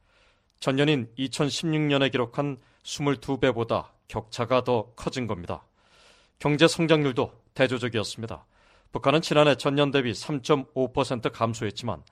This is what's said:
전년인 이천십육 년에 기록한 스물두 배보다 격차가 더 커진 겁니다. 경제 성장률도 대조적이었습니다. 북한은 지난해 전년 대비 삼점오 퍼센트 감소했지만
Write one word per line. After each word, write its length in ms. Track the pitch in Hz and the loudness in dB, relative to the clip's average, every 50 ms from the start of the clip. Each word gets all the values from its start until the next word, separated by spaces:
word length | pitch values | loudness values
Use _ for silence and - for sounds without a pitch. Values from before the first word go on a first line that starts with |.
| _ _ _ _ _ _ _ _ _ _ _ - | _ _ _ _ _ _ _ _ _ _ _ -6
전년인 500 | - 139 135 135 147 151 151 131 113 113 - | -4 -2 0 2 2 2 2 0 -2 -6 -8
이천십육 680 | - 135 123 - - 151 139 135 - - 165 156 151 | -8 -8 -6 -2 -2 -2 -2 -2 -2 -2 -2 0 0
년에 280 | 151 147 143 135 139 131 | 2 2 2 2 2 2
기록한 480 | 127 135 160 - - - 143 143 139 - _ _ _ _ - | 0 0 -2 -2 -2 -4 -4 -4 -6 -10 _ _ _ _ -14
스물두 560 | - - - 147 143 139 127 - - 135 120 | -12 -6 -2 0 0 0 0 -2 -4 -2 0
배보다 540 | 135 131 113 117 113 117 113 92 - - _ _ _ | 2 2 2 0 -2 -2 -2 -4 -4 -8 _ _ _
격차가 560 | - - 110 - - - - 117 107 131 123 117 | -10 -10 -10 -10 -8 -6 -4 -2 0 0 0 2
더 280 | 127 123 113 104 113 - | 2 0 0 -2 -4 -10
커진 320 | - - 175 - 135 123 | -8 -8 -6 -6 -6 -6
겁니다. 360 | 107 104 87 85 - 92 73 - _ _ _ _ _ _ _ _ - _ _ _ _ _ - | -6 -6 -8 -8 -10 -10 -10 -12 _ _ _ _ _ _ _ _ -20 _ _ _ _ _ -4
경제 280 | - 147 147 147 165 | 0 0 4 4 4
성장률도 640 | 160 - - 170 156 160 156 143 139 120 139 117 - - _ _ _ - | 4 4 2 2 4 4 4 2 0 0 -2 -2 -4 -6 _ _ _ 0
대조적이었습니다. 920 | - 131 120 131 117 120 120 110 110 98 - - - 113 107 90 - - _ _ _ _ _ _ _ _ _ | 0 0 2 0 -2 -4 -2 -2 -2 -4 -4 -8 -10 -10 -12 -12 -14 -16 _ _ _ _ _ _ _ _ _
북한은 300 | - 131 - 139 139 165 | -6 -2 2 4 4 4
지난해 320 | 170 - 160 151 151 147 131 | 2 4 4 6 6 6 4
전년 360 | - - 147 139 143 147 139 | 4 2 0 2 2 2 2
대비 240 | 127 139 123 120 98 | 2 0 0 0 -4
삼점오 800 | - - - 151 135 - - 156 135 131 - - 131 131 120 - | -6 -6 -6 -6 -2 0 2 0 0 0 -4 -4 -4 -2 -2 0
퍼센트 360 | 143 131 - 135 117 - 147 | -2 -2 -2 -2 -4 -4 -4
감소했지만 720 | - - 117 117 113 - 113 101 98 - - 117 92 73 - _ | -2 -2 -2 -2 -2 -2 -6 -6 -6 -6 -8 -8 -8 -8 -12 _